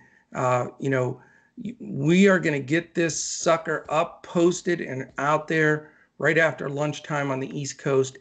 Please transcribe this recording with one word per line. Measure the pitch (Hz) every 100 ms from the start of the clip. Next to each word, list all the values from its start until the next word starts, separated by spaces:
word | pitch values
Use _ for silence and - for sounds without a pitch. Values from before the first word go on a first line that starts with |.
| _ _ _
uh, | - 127 123 120 -
you | 139
know, | 131 123 - - _ _ -
y-, | 196 -
we | 143 139 147 175 196
are | 185
gonna | 156 143
get | 127 165 - -
this | 170 -
sucker | - - 175 165 170 151 -
up, | 151 170 -
posted, | - 180 170 175 185 170
and | - 131 131 -
out | 143 151 151
there | 160 156 151 151 _ _ -
right | 143 160
after | 160 - 143
lunchtime | 139 151 143 - 147 143
on | 131
the | 131 147
East | 135 -
Coast | 147 135 131 -